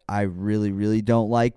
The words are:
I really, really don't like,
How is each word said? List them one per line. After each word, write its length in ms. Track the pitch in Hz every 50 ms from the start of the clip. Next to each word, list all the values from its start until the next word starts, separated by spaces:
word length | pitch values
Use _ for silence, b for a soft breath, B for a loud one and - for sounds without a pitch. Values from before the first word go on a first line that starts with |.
| _ -
I 140 | 101 104
really, 500 | 101 95 90 90 95 104 104 107 104 104
really 300 | 98 98 104 107 110 110
don't 280 | 107 107 117 117 113 107
like, 260 | 117 120 117 123 113